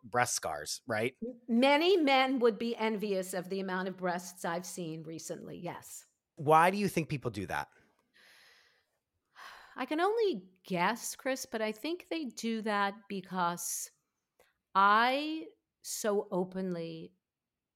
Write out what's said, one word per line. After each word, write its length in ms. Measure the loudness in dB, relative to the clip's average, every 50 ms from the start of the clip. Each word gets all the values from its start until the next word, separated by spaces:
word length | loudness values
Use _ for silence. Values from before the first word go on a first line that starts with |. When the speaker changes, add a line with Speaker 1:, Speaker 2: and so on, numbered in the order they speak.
| -10
Speaker 1:
breast 300 | -2 0 2 2 2 0
scars, 480 | -2 -4 -4 -6 -6 -6 -8 -10 -10 -6
right? 280 | -4 -2 0 0 -2 -4 _ -10
Speaker 2:
M-, 180 | -12 -12 -12 _ 0
many 480 | 2 4 4 6 4 4 4 4 4
men 440 | 4 4 4 4 4 4 2 2 4
would 180 | 4 2 2 2
be 180 | -2 -4 -4
envious 560 | -2 -2 -2 -2 -2 -2 -2 -2 -2 -2 -4 -6
of 160 | -6 -6 -4
the 120 | -6 -4
amount 280 | -4 -4 -2 -2 -4 -4
of 80 | -4
breasts 480 | -4 -4 -2 -2 -4 -6 -10 -12 -8 -6
I've 220 | -4 -4 -4 -6
seen 360 | -8 -10 -8 -8 -8 -8 -10 -10
recently, 520 | -12 -12 -12 -10 -10 -10 -10 -10 -12 -12
yes. 480 | -10 -10 -10 -10 -10 -14 -16 -18 -18 -20 _ _ _ _ _ _
Speaker 1:
Why 320 | -4 4 6 8 8 8 6
do 60 | 4
you 120 | 2 0 0
think 200 | 0 0 0 0
people 220 | -4 -4 -4 -4
do 160 | -4 -4 -4
that? 220 | -2 -2 -4 -4 -6 _ _ _ _ _ _ _ _ _ _ -20 -20 -20 -20 -20 _ _ _ _ _ _ _ _ _ _ _ _ _ _ _ _ _ _ -20 -18 -18 -18 -20 -20 -18 -10
Speaker 2:
I 120 | -8 -4
can 140 | -2 0 2
only 420 | 2 2 4 4 4 2 2 0 -4 -10 _ _ _
guess, 500 | -4 0 2 2 2 2 0 -4 -8 -10
Chris, 300 | -6 -4 -4 -4 -4 -4
but 160 | -6 -4 -2 -2
I 100 | -2 -4
think 340 | -4 -6 -6 -6 -6 -6 -6
they 160 | -6 -6 -6
do 340 | -6 -8 -6 -4 -2 -2 -2
that 320 | -2 -2 0 0 0 0 -2 -6 -10 -8
because 840 | -8 -8 -8 -6 -4 0 0 0 0 -2 -4 -6 -6 -6 -8 -12 -14 _ _ _ _ _ _ _ _ _ _ _ _ _ _ _ 4
I 720 | 6 8 8 8 8 6 4 2 0 -2 -4 -6 -6 -8 -12 -16 _ _ _ _ _
so 480 | -12 -10 -8 -4 -2 0 0 0 0 0
openly 840 | -2 -2 -2 -2 -4 -6 -4 -4 -4 -4 -6 -8 -10 -12 -14 -16 -18 _ _ _ _ _ _ _ _ _ _ _ _